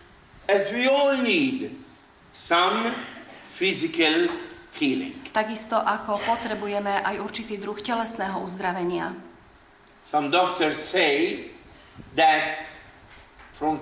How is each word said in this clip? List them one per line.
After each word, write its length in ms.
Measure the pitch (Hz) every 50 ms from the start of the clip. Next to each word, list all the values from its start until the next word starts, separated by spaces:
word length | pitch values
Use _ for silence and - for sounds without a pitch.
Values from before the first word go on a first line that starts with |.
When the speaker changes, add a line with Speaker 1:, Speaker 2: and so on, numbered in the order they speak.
| - - - - - - - - - -
Speaker 1:
As 240 | 202 196 202 202 220
we 160 | 240 254 262
all 240 | 269 285 285 277 277
need 640 | 254 247 226 190 165 139 127 - - - - - - - - - - - - - - - - -
some 560 | - - - 170 170 185 190 208 220 226 233 254 - - - - - - - - - -
physical 800 | - - - 180 190 175 - - - 165 170 160 151 156 170 175 170 - - - - - - - - - -
healing. 320 | 151 135 131 - - - - - - -
Speaker 2:
Takisto 480 | - 220 214 220 226 220 - - 233
ako 400 | 214 - 185 208 214 - - 208 202 -
potrebujeme 800 | 226 233 233 240 220 214 196 202 202 202 202 202 202 196 196 -
aj 160 | 190 208 -
určitý 400 | 202 208 - - 220 - 208 196
druh 160 | 202 202 208
telesného 640 | - - 247 240 226 226 226 - - 190 196 190 175
uzdravenia. 720 | 190 185 180 190 190 180 180 190 175 175 180 165 165 185 190 - - - - - - - - - - - - - - - - - - -
Speaker 1:
Some 240 | - 147 143 139 160
doctors 480 | 180 180 180 - - 160 151 139 151
say 720 | - - - 185 170 147 139 147 175 - - - - - - - - - - - - - - - - - -
that 480 | 147 160 156 156 156 156 147 - - - - - - - - - - - - - - - - - - - - -
from 240 | - 143 156 156 -